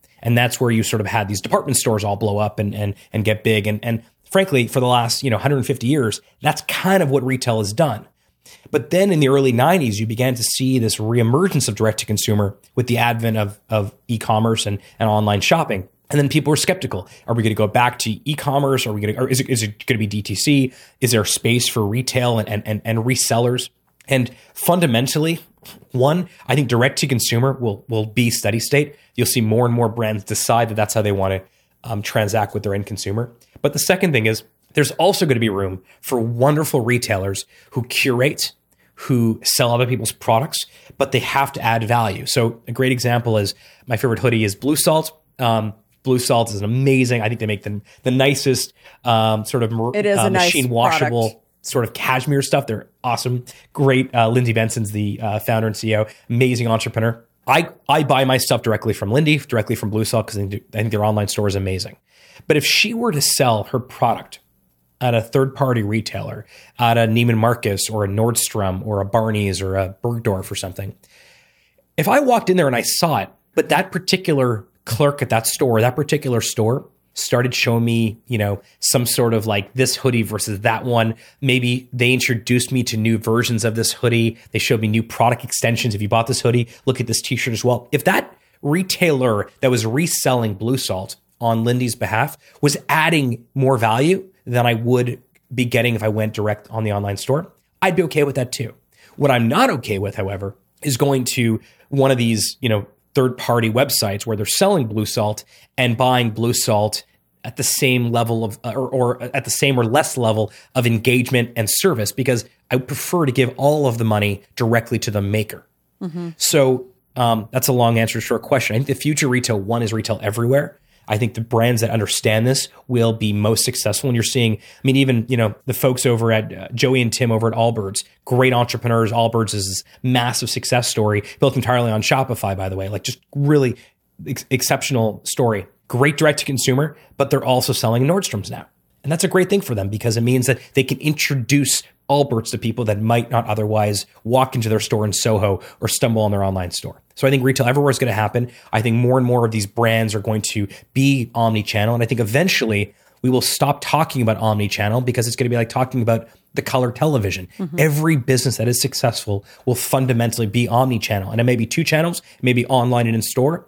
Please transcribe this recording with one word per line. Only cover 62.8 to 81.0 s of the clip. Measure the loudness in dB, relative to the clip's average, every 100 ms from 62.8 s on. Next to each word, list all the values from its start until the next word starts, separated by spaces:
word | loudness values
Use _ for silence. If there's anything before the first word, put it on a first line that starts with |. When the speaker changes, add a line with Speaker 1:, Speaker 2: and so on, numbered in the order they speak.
| 0
Speaker 1:
were | 0 -2
to | 0
sell | 0 2 2 2 0
her | -6
product | -6 -2 0 0 -8 -20 _ _ _ _ _ -4
at | 0
a | 0
third-party | 0 0 0 0 0 0
retailer, | 0 -2 -4 -8 -10 -12 -16 -20 -14 0
at | 2 4
a |
Neiman | 2 2 2 2
Marcus | 2 0 -2 -2 -4
or | -4 -2
a |
Nordstrom | 0 0 0 -4 -2 -2 -4 -4
or | -4
a | 0
Barney's | 0 0 0 -2 -2
or | -2 -2
a | -4 -4
Bergdorf | -6 -2 -2 -2 -4
or | -8
something, | -8 -10 -12 -14 _ _ -20 _ _ _ _ _ _ -2
if | 2
I | 2
walked | 4 2 2
in | 2
there | 2
and | 2
I |
saw | 0 0 0 0
it, | -2 _ _ -4
but | 0
that | 0 0
particular | -6 -2 -2 0 2 2 -2 -8 _ -6
clerk | 0 2 0
at | 0
that | 0 0
store, | 0 2 2
that | 2 0
particular | -2 -2 0 -2
store | -2 0 0 0 -6 _ _ -10
started | -2 0 0
showing | 0 0 2 2
me, | 2 0 -2 -4
you | -2
know, | -2 -4 -8 _
some | -2 0 0
sort | 0 2
of, | 2 0
like, | -2 -2
this | -2 0 0
hoodie | 0 0
versus | 0 -4 -6 -2
that | 0 0
one. | 0 2